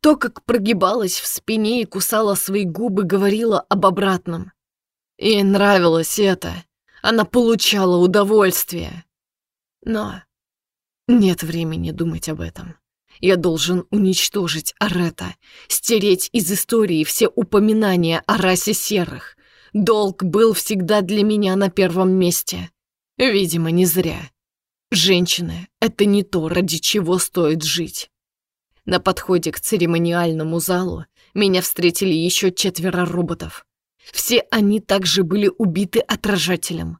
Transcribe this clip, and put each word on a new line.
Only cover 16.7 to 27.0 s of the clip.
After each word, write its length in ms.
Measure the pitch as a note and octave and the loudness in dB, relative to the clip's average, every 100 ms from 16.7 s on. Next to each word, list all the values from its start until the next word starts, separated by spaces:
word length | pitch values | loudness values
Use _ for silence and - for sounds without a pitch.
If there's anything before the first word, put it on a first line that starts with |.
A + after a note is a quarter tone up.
| A#3 G#3 D#3+ | 0 2 0
все 240 | D#3 - - | -2 0 0
упоминания 960 | - G#3+ G#3+ G#3+ A3 G#3+ F3+ E3 E3 - | 0 0 2 4 2 2 2 2 0 -2
о 120 | G#3+ | 0
расе 360 | F#3+ F3+ - | 2 0 -2
серых. 640 | D3+ - G#3 - C3 - _ _ _ _ | -4 -2 -2 -4 -8 -16 _ _ _ _
Долг 520 | G#3 G3+ G#3+ G3+ F#3+ | -2 2 2 0 -2
был 300 | F#3+ F#3 A3+ | -2 2 4
всегда 480 | G#3+ - G#3 F3 G#3 | 2 -4 -4 0 0
для 200 | F#3 G#3+ | 2 0
меня 320 | G#3 G#3+ G3+ F#3+ | 2 2 0 0
на 140 | G3 | 0
первом 420 | - F#3 E3+ F#3 | 0 0 2 2
месте. 580 | F#3 F3 F3 - F3+ F3 _ _ _ _ _ | 2 2 0 -6 -10 -12 _ _ _ _ _
Видимо, 520 | F3 G3 F#3 E3+ E3 | 0 2 0 -2 0
не 160 | E3+ F3+ | 2 2
зря. 320 | F#3 E3+ - - _ _ _ _ _ _ | 0 -2 -6 -14 _ _ _ _ _ _
Женщины — 720 | G3 E3 F#3 F3+ - E3+ E3 F3+ _ | 0 2 2 2 -2 -4 -10 -14 _
это 240 | A3+ - | -4 0
не 180 | G#3 G3+ | 2 2
то, 260 | F#3+ F3+ D#3+ | 0 -2 -2
ради 300 | A3 G3+ D#3+ | -2 -2 -2
чего 400 | - G#3 | -2 -2